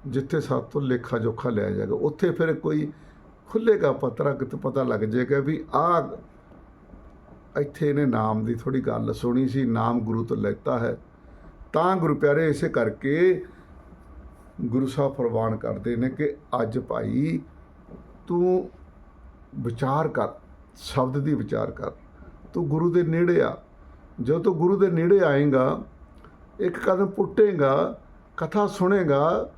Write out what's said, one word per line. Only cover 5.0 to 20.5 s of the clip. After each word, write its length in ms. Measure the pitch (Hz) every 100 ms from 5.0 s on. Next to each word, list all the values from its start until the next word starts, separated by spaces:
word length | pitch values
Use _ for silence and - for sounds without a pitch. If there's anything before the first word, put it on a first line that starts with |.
| 110 120 123 139
ਵੀ 260 | 139 156 -
ਆਹ 1900 | 131 165 170 143 - - - - - - - - - - - - - - 143
ਇੱਥੇ 300 | 143 - 147
ਇਹਨੇ 160 | 143 143
ਨਾਮ 400 | 113 110 110 110
ਦੀ 100 | 117
ਥੋੜ੍ਹੀ 260 | 127 131
ਗੱਲ 320 | - 113 113
ਸੁਣੀ 340 | 113 120 123 131
ਸੀ, 180 | 131 123
ਨਾਮ 340 | 113 113 120
ਗੁਰੂ 240 | 110 113
ਤੋਂ 140 | 117 110
ਲੈਤਾ 420 | 101 - - 123
ਹੈ। 180 | 120 117 - - - - - - -
ਤਾਂ 240 | 151 175 190
ਗੁਰੂ 180 | 156 143
ਪਿਆਰੇ, 340 | 147 147 160
ਇਸੇ 200 | 143 143
ਕਰਕੇ 760 | 139 110 - 135 151 185 180 - - - - - - - - - - - -
ਗੁਰੂ 240 | 120 123 131
ਸਾਹਿਬ 280 | 120 139
ਫਰਮਾਨ 440 | 139 120 110 113 110
ਕਰਦੇ 380 | 113 98 104 117
ਨੇ 140 | 127
ਕਿ 280 | 127 147 - - 123
ਅੱਜ 180 | 110 123
ਭਾਈ 600 | - 113 110 120 156 165 - - - - - - - - -
ਤੂੰ 420 | 175 180 185 - - - - - - - - - -
ਵਿਚਾਰ 520 | 120 113 131 156 156
ਕਰ, 220 | - 104 - -